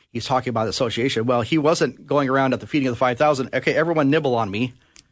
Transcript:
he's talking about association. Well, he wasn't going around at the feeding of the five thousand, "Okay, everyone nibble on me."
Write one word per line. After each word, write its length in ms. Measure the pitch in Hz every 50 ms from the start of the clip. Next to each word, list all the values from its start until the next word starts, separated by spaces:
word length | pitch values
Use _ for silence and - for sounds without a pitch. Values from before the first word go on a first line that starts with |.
| _ _
he's 140 | - 117 -
talking 260 | - 135 127 117 123
about 180 | 117 110 110 -
association. 580 | 113 - 131 113 - 117 123 139 - 113 110
Well, 160 | 123 123 120
he 160 | 113 - 165 156
wasn't 480 | 143 156 175 - 165 123 - - -
going 220 | - 139 147 143 127
around 260 | 131 135 135 131 123
at 60 | 110
the 60 | 110
feeding 220 | - - 147 131 131
of 40 |
the 60 | 117 -
five 200 | 131 127 123 -
thousand, 320 | 151 151 147 131 127 104
"Okay, 220 | - 131 - 156 139
everyone 340 | 143 160 170 170 156 143 135
nibble 260 | 147 160 147 135 123
on 160 | 117 113 98
me." 220 | 98 107 123 127 - _ _ _ _ - - _